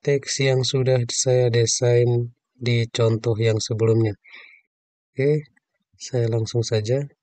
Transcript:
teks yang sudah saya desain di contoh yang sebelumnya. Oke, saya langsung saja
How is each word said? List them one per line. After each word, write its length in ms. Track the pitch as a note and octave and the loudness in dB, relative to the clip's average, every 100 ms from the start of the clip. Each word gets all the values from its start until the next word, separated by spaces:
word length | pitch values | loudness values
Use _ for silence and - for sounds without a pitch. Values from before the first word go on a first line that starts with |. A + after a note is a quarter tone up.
teks 400 | - C#3 - - | 0 -2 -2 -2
yang 240 | C3+ C3 B2 | 0 0 0
sudah 340 | C3+ B2+ C3 A#2 | 0 0 0 0
saya 400 | - C3 B2+ B2 | -4 0 2 2
desain 800 | A#2 A2+ - B2 A#2+ A#2+ A#2+ A#2+ _ _ _ | 2 0 0 2 2 2 0 -4 _ _ _
di 320 | B2 A#2+ A#2 | -2 -2 -2
contoh 480 | - A2+ A2+ A#2+ G#2+ | 0 0 0 -2 0
yang 240 | A2+ A2 | 0 0
sebelumnya. 560 | - A2 A2+ A2+ A2 G2+ _ - - - _ _ _ _ _ | -4 0 2 2 0 -2 _ -20 -20 -20 _ _ _ _ _
Oke, 320 | - C#3 D3+ D3+ _ _ _ _ _ | -2 0 0 -4 _ _ _ _ _
saya 240 | - B2+ A#2 | -6 -2 0
langsung 400 | A#2 A2 A#2+ A2+ | 0 0 -2 0
saja 320 | A2 G#2+ C3 C#3+ _ | -2 0 -2 -4 _